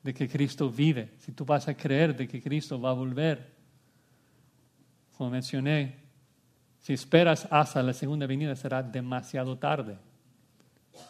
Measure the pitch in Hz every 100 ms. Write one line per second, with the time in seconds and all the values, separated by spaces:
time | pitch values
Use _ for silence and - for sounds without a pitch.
0 | 139 123 131 139 139 - 139 117 156 127
1 | 107 - - 113 139 143 151 143 143 135
2 | 160 135 123 127 135 151 147 131 127 127
3 | 131 127 160 135 - _ _ _ _ _
4 | _ _ _ _ _ _ _ _ _ _
5 | _ - 127 127 127 135 139 151 135 -
6 | - _ _ _ _ _ _ _ - 131
7 | - 170 175 151 - 151 147 139 127 127
8 | 139 151 135 135 151 131 135 131 127 127
9 | 123 127 - 135 127 131 143 151 107 95
10 | - _ _ _ _ _ _ _ _ -